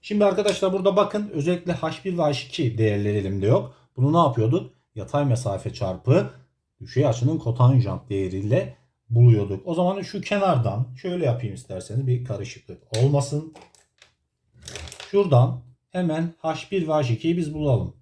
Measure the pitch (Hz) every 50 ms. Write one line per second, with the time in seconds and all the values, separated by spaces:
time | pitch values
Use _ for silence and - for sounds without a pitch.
0 | _ - 208 208 208 202 185 208 208 208 190 - - 190 185 196 180 196 190 196
1 | 202 196 - 208 208 202 - 160 143 170 180 175 175 175 170 165 - 160 160 -
2 | - 190 180 170 165 151 143 123 - - - - 147 123 110 104 110 107 104 101
3 | 101 104 104 104 95 95 95 98 95 101 135 196 196 - - _ _ _ _ -
4 | 127 139 156 170 170 143 120 - 110 113 143 180 - - _ _ _ _ _ 113
5 | 95 - - 143 147 139 120 117 - 104 98 92 - 104 - - 104 92 90 87
6 | - - 127 180 202 127 - - - _ _ _ _ _ _ _ - - - 123
7 | - 131 110 - 120 139 160 156 - 117 113 - 123 123 139 127 120 101 92 90
8 | - - 101 98 98 92 90 95 98 104 120 175 196 196 - _ _ _ _ _
9 | _ _ 117 117 120 120 113 104 101 98 98 92 - 160 165 165 180 180 196 202
10 | 190 - - 202 - - 208 202 196 190 165 131 113 104 95 110 127 - - -
11 | - 185 180 180 165 135 117 120 - 104 95 - - _ 95 92 87 - 107 123
12 | 139 127 123 120 123 - 104 98 101 - - - _ - 92 - _ _ - 110
13 | 120 139 147 139 135 - 143 147 156 160 - - - _ _ _ _ _ _ _
14 | - _ _ _ _ _ _ _ _ _ _ _ - - - - - - - -
15 | - - - 202 202 180 139 123 123 123 - - - - - _ _ _ _ 180
16 | 180 170 156 160 165 170 - _ - 160 160 160 - - 196 190 170 156 156 151
17 | 143 120 117 110 - 165 170 175 165 147 151 156 151 143 127 101 90 87 - _